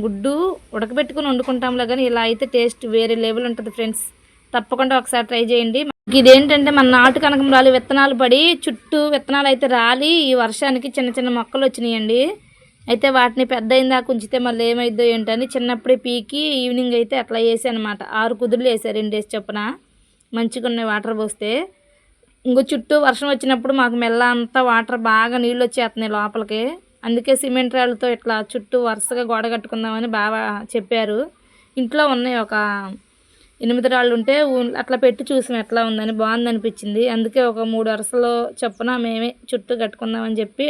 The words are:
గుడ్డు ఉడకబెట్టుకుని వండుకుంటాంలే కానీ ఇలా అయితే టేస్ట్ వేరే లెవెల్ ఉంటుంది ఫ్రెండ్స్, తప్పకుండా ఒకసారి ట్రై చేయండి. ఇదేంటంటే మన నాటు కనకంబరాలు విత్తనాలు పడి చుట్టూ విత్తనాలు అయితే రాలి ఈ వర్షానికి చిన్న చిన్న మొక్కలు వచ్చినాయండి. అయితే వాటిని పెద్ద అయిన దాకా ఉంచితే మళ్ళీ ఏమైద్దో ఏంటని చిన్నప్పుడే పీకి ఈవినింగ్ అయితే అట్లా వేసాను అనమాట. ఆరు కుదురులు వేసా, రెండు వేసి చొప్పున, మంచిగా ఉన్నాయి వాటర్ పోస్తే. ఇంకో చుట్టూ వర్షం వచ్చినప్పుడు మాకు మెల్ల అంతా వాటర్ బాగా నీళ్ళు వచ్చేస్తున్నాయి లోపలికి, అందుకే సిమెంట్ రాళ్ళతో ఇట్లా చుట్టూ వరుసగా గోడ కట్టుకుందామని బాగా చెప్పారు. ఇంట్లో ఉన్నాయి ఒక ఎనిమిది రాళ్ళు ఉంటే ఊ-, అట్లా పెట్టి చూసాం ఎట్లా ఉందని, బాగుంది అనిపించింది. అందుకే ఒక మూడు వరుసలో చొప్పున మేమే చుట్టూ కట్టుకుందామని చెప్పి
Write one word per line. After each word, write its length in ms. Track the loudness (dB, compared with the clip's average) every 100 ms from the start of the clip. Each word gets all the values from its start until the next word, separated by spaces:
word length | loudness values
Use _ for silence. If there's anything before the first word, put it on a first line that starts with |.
గుడ్డు 300 | -2 -2 -2 0 -2 -4 -10 -6
ఉడకబెట్టుకుని 520 | -4 -2 -4 -4 -2
వండుకుంటాంలే 560 | -2 -2 -2 -2 -2 -2
కానీ 140 | 0 0
ఇలా 140 | 0 0
అయితే 180 | -2 -2
టేస్ట్ 320 | 0 0 -2 -2
వేరే 220 | 0 2 0
లెవెల్ 240 | -2 -2 -4
ఉంటుంది 220 | -6 -8 -6
ఫ్రెండ్స్, 260 | -6 -6 -10 -14 _ _ _
తప్పకుండా 420 | -4 -4 -2 2 0
ఒకసారి 260 | 0 -4 -2
ట్రై 120 | -2 2
చేయండి. 300 | 2 2 -2 -4 -8 2 6
ఇదేంటంటే 520 | 10 8 8 4 4 4
మన 80 | 6 6
నాటు 220 | 6 4
కనకంబరాలు 480 | 2 2 4 6 6 4
విత్తనాలు 380 | 2 2 4 4
పడి 180 | 4 6 4 2
చుట్టూ 340 | -4 -8 -2 0 2
విత్తనాలు 340 | 0 0 0 2
అయితే 160 | 2 2 2
రాలి 340 | 2 2 2 2 4
ఈ 20 | 2
వర్షానికి 460 | 0 0 -2 -2 -4 -4
చిన్న 140 | -4 -2
చిన్న 140 | -2 -2
మొక్కలు 260 | -4 0 0
వచ్చినాయండి. 540 | 0 -4 -2 0 2 2 -2 _ _ _ _ -4
అయితే 200 | 0 2
వాటిని 340 | 4 2 2 -2
పెద్ద 180 | -2 2 2
అయిన 120 | 4
దాకా 140 | 0 0
ఉంచితే 260 | -4 -2 -2
మళ్ళీ 260 | -2 0 0
ఏమైద్దో 320 | 0 -2 2 2
ఏంటని 340 | 2 0 -2 -2
చిన్నప్పుడే 420 | -2 -2 -2 2 0
పీకి 380 | 0 -6 -4 -4 -2 -2
ఈవినింగ్ 380 | -2 -2 0 0
అయితే 160 | 0 -2
అట్లా 160 | -4 0 0
వేసాను 260 | 0 -2 -4
అనమాట. 220 | -6 -8 -6 -4
ఆరు 140 | -2 -2
కుదురులు 280 | 0 0 0
వేసా, 200 | 0 -2 -4
రెండు 160 | -2 -4
వేసి 140 | -6
చొప్పున, 280 | -8 -8 -6 -6 -8 _ _ _ _ _
మంచిగా 340 | -4 -4 -4 -4
ఉన్నాయి 180 | -4 -2
వాటర్ 240 | -4 -4 -4
పోస్తే. 300 | -6 -6 -4 -4 -4 _ _ _ _ _ _ _
ఇంకో 180 | 2 2 2
చుట్టూ 260 | -2 2 2 4
వర్షం 220 | 2 -2
వచ్చినప్పుడు 440 | -2 0 0 0 0
మాకు 160 | 0 0
మెల్ల 200 | 0 2 2
అంతా 260 | 0 -2 0 2
వాటర్ 300 | 2 0 -4 2
బాగా 260 | 2 2 0
నీళ్ళు 180 | -2 0 0
వచ్చేస్తున్నాయి 460 | 0 -4 -2 -4 -2
లోపలికి, 420 | -4 -6 -6 -4 -4 -6 _ _ -4
అందుకే 280 | -2 2 0
సిమెంట్ 340 | 2 -2 0 0
రాళ్ళతో 300 | -2 0 -2 -2
ఇట్లా 200 | -4 -4 -4
చుట్టూ 260 | -10 -2 -2 0
వరుసగా 360 | -4 -4 -4 -2
గోడ 160 | -2 -2
కట్టుకుందామని 560 | -6 -6 -6 -4 -4 -4 -2
బాగా 220 | -2 -2 -4 -6 -6
చెప్పారు. 440 | -6 -2 -2 0 -2 -6 -10 _ _ _ -6
ఇంట్లో 280 | -2 0 2
ఉన్నాయి 240 | 0 -2 -4
ఒక 100 | -4 -4 -4 -4 -8 -14 _ _ _ _ _ _
ఎనిమిది 280 | -2 -2 0
రాళ్ళు 240 | 0 2
ఉంటే 200 | 0 0 2 2
ఊ-, 200 | 0 -2 -6
అట్లా 160 | -4 0
పెట్టి 200 | 2 0 -2
చూసాం 260 | -2 -2 -6
ఎట్లా 260 | -2 -2 -2
ఉందని, 240 | -2 -4 -2
బాగుంది 280 | -2 0 -2
అనిపించింది. 520 | -2 -4 -6 -6 -2 0
అందుకే 320 | 0 0 2 0
ఒక 100 | 0 -4
మూడు 160 | -2 -2
వరుసలో 420 | -2 -2 0 0 0 -4 -4
చొప్పున 300 | -8 -4 -4 -2
మేమే 260 | -4 -4 -6 -8 -8
చుట్టూ 220 | -8 -4 -4
కట్టుకుందామని 540 | -4 -6 -6 -6 -4 -4
చెప్పి 240 | -6 -4 -4